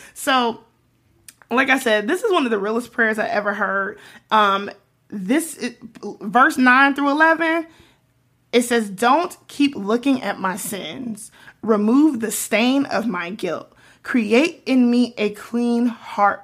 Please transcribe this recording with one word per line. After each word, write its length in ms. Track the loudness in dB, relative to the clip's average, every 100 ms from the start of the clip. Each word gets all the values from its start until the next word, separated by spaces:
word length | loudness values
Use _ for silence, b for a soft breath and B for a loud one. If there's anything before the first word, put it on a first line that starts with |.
| B
So, 460 | -8 -2 0 0 -4 _ _ _ _ _ _ -20 -20 -4
like 180 | 0 2
I 100 | 0
said, 280 | 2 0 0
this 160 | -2
is 100 | 0
one 120 | 0
of 60 | 0
the 80 | -2
realest 340 | -2 -4 -4
prayers 260 | 0 0 0
I 80 | -2
ever 260 | -2 -4
heard. 460 | -2 -2 -2 -4 B B B -2
Um, 400 | 2 2 2 -4 -12 _ _ _
this, 480 | -8 -2 -2 -2 -8
it, 220 | -10 -10 -20 -16 -14 -12
verse 360 | 0 2 4 4
nine 380 | 4 6 4
through 160 | 2 0
eleven, 560 | 4 4 2 0 -2 -4 b b b _ _ _ _ _
it 100 | 0
says, 260 | 2 0 -2
"Don't 480 | 0 2 2 0 -8 -10
keep 260 | -2 -2
looking 480 | -2 -2 -2 0 -2
at 160 | -4 -6
my 180 | -6 -6
sins. 760 | -8 -10 -10 -10 -10 -12 -16 B B -6
Remove 600 | -2 2 4 4 4 2
the 100 | -4
stain 560 | -6 -2 0 2 2 0
of 200 | -4 -4
my 240 | -6 -8
guilt. 420 | -8 -6 -8 -12 b b b
Create 600 | -4 -2 2 2 2 -2 0
in 240 | 2 4
me 240 | 2 0 -2
a 140 | -4
clean 560 | -6 -8 -2 0 0 0
heart, 560 | -2 -8 0 0 0